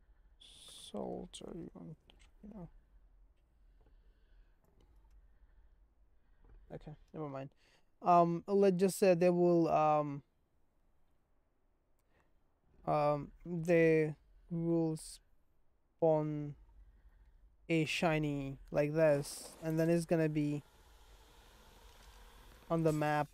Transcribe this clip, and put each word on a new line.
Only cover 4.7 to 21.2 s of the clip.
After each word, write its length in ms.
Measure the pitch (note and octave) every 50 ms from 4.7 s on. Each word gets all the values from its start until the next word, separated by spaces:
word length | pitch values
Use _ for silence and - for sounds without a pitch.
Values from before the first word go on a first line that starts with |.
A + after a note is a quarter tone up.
| _ _ _ _ _ _ _ - - - - - - _ - - _ - - - _ _ _ _ _ _ _ _ _ _ _ _ _ - - - - - - - D#3
Okay, 220 | D3+ - D#3+ D3+ - - _
never 160 | - D#3 D#3 C#3+
mind. 220 | C3+ C3+ C#3 D3+ _ _ _ _ _ _ _ _ _ -
Um, 420 | - F3+ F3 F3 E3+ E3+ E3+ E3+ -
let's 300 | - G3+ G3+ G3+ G3 F#3
just 220 | F3 G3 F#3 F3 -
say 160 | G#3 F#3+ F3+
they 160 | E3 F3+ F3+
will, 380 | F3 F3 F3 F3 F3 E3+ E3 D#3
um, 540 | D3+ D3+ D#3 D#3 D3+ D3+ D3 D3 C#3 C#3 - _ _ _ _ _ _ _ _ _ _ _ _ _ _ _ _ _ _ _ _ _ _ _ _ _ _ _ _ _ _ _ _ _ _ _ _ _ _ _ _ _ _ _ _ _ _ _ _ _ _ - -
um, 420 | D#3+ D3+ D3+ D3 D3 D3 D3 C#3+ - - - -
they 720 | E3+ F3+ E3+ D#3+ E3+ E3+ E3 E3 D#3+ D#3+ D#3 D#3 D3+ D3+ - _ _ _ - _ -
will 480 | F3 E3+ E3 E3+ E3+ E3 E3 D#3+ D#3+ D#3+
spawn 1600 | - - - - _ _ _ _ _ _ _ _ _ _ _ _ _ _ _ - E3 E3 D#3 D#3 D3+ D3+ D3+ D3 D3 D3 D3 - - - _ - - - - _ - - - - - _ _ - _ - _ _ _ -
a 160 | E3 E3 D#3
shiny 760 | - - - - E3+ D#3 D#3 D3+ D3 C#3+ C#3+ C#3 C3+ C3+ - - -
like 240 | - D3 D3 D3 D3+
this, 560 | D#3+ D#3+ D#3 C#3+ C#3+ C#3+ - - - - - - -
and 160 | - D#3+ D#3+ D#3+
then 100 | E3 E3
it's 160 | E3+ E3+ E3
gonna 240 | - F3+ E3 D#3+ D#3+
be 340 | D3+ D3+ D3 D3 D3 C#3+ - _ _ - - - - - - - - -